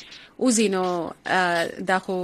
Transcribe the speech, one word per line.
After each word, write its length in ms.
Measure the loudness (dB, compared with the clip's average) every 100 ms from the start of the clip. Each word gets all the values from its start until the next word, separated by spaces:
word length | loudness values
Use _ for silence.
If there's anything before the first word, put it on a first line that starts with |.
| -8 -20 -16 -2
وځي، 300 | 2 4 2
نو، 160 | 2 0 -2 -4 -8 -2 0 2 0 -2 -4 -2
دا 80 | -2 -2
خو 100 | -4